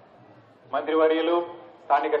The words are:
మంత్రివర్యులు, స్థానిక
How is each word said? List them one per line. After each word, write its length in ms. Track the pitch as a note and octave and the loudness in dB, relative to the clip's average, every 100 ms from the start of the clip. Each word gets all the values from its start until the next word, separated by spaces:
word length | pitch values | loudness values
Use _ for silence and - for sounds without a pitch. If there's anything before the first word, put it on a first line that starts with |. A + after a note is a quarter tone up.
| - - - - - _ - | -20 -20 -20 -20 -20 _ -8
మంత్రివర్యులు, 640 | C3+ D3 D#3+ D#3+ D#3+ E3 F3 - - - - | -6 -2 2 2 2 0 -2 -2 -10 -20 -12
స్థానిక 320 | - D3 D3+ D3 | -2 0 0 -2